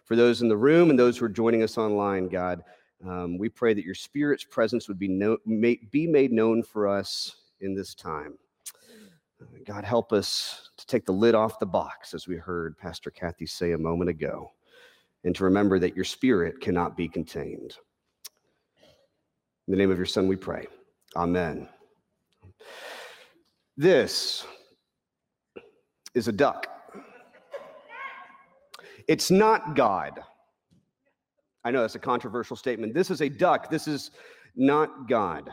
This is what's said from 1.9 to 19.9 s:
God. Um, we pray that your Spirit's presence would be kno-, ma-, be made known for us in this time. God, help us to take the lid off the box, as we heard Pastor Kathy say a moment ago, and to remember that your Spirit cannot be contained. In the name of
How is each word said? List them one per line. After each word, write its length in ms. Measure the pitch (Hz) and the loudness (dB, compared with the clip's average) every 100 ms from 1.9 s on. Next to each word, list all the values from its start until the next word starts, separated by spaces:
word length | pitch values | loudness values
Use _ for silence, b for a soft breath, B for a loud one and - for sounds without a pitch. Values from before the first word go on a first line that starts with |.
| 104 101 95 92 | 0 0 -2 -2
God. 340 | 92 90 87 b b b _ 92 | -2 -4 -6 b b b _ -12
Um, 320 | 90 87 87 | -8 -6 -4
we 120 | 110 | -6
pray 240 | - 117 | 0 0
that 100 | 104 | 2
your 100 | 90 | -2
Spirit's 520 | 98 - 143 147 139 - | -10 -8 -2 0 -2 -2
presence 420 | - 113 117 110 | -2 0 0 -4
would 120 | 95 | -6
be 100 | 98 | -2
kno-, 300 | 92 104 110 110 | 0 0 0 -2
ma-, 380 | 110 117 120 107 | 0 2 0 -2
be 160 | 143 165 | -2 2
made 240 | 151 135 | 2 4
known 320 | 113 113 113 | 4 2 2
for 240 | 110 107 101 | -2 -2 0
us 480 | 101 95 - - - _ _ | 0 -4 -8 -10 -14 _ _
in 160 | 98 98 | -8 -6
this 180 | 95 | -8
time. 440 | - 90 76 76 - _ _ - B 233 220 208 165 _ _ - - - | -12 -10 -10 -10 -18 _ _ -20 B -20 -20 -20 _ _ _ -20 -20 -14
God, 180 | 104 | -10
help 300 | 95 117 110 | -2 -2 2
us 560 | 107 90 - - - - - | 0 0 -4 -6 -12 -18 -20
to 80 | - | -4
take 200 | 123 - | -2 0
the 60 | |
lid 240 | 95 117 110 | 4 6 6
off 240 | 110 - | 2 -2
the 60 | 98 | -2
box, 480 | 90 76 - - | -2 -4 -10 -14
as 120 | 85 - | -12 -10
we 120 | 85 | -10
heard 400 | 90 87 82 78 | -6 -6 -8 -10
Pastor 340 | 90 78 - | -14 -12 -14
Kathy 360 | - 87 - 78 | -10 -8 -8 -12
say 260 | - 87 | -4 -2
a 40 | 82 | 0
moment 320 | 80 85 87 | -2 0 -2
ago, 440 | 80 71 - - _ b b b b b _ 90 | -2 -6 -8 -12 _ b b b b b _ -4
and 100 | 87 | 0
to 80 | |
remember 340 | 95 98 104 95 | 2 4 4 4
that 140 | 85 | 2
your 120 | 90 90 | -2 -8
Spirit 560 | - 131 104 85 - | 0 2 2 0 -4
cannot 340 | - 90 87 - | -2 -2 -2 -4
be 140 | 82 | -6
contained. 680 | 85 80 85 87 - 62 - _ _ _ _ - _ _ _ _ b b b b _ _ _ _ _ - | -6 -8 -8 -10 -10 -14 -18 _ _ _ _ -20 _ _ _ _ b b b b _ _ _ _ _ -2
In 40 | |
the 60 | 95 | 2
name 120 | |
of 80 | 98 | 2